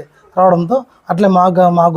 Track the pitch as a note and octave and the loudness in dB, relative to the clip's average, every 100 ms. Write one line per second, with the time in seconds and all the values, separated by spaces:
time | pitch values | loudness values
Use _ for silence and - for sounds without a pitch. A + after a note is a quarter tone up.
0 | D3 _ _ - F#3 F3 E3+ B3+ B3+ _ | -12 _ _ -2 0 0 -2 -4 -6 _
1 | - F3 G3 F3+ F#3 F3+ F3+ F3 E3+ | -8 -2 0 2 0 2 0 2 0